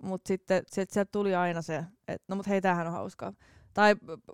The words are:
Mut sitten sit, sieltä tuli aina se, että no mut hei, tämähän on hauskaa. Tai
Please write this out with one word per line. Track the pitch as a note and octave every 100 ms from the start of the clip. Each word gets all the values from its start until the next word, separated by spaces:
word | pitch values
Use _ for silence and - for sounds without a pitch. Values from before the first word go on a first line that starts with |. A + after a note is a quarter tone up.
Mut | F#3+ F#3 -
sitten | F#3+ - F#3 -
sit, | - F#3+
sieltä | G#3 G3
tuli | G#3 G3+
aina | F3+ F3 E3+
se, | E3 D#3 E3+ - -
että | - -
no | F#3+
mut | G3+
hei, | G3
tämähän | F#3 F3 E3+
on |
hauskaa. | E3+ G3 - - G3+ _ - - -
Tai | G#3 G#3 - D#3+ -